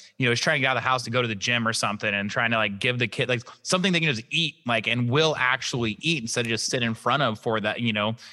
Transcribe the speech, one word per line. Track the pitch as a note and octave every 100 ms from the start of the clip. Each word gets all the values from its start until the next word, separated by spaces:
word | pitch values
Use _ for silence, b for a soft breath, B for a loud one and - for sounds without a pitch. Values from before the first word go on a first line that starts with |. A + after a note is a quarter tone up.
| B _
you | B2+
know, |
he's | A#2
trying | - D3+
to |
get | C3
out | B2+
of |
the | B2
house | B2+
to | A#2
go | B2
to | A#2+
the | G#2
gym | B2 A#2+ A2+
or |
something | A2+ A2 G#2 G#2+
and | G2+ G2+
trying | B2+ A#2
to, | A2+
like, | G#2+ G2
give | B2+ B2
the | A#2
kid, | - A#2+
like, | B2 - B
something | - F#3 F#3+
they | E3+
can | D#3+
just | A2+ A#2
eat, | D#3 D#3+ - A#2+
like, | A2+ G#2+
and | A#2+ A#2+
will | C#3 D#3+ C#3+
actually | B2+ C3 - B2+ A#2 G#2
eat | D#3 D#3+
instead | A2+ - A#2
of |
just | A2 -
sit | C3+
in | A#2+
front | A2+ A#2+ C#3
of | B2+ G#2
for | B2 A2
that, | G#2 G2+
you | A#2
know, | G#2+ G#2+ A2+ B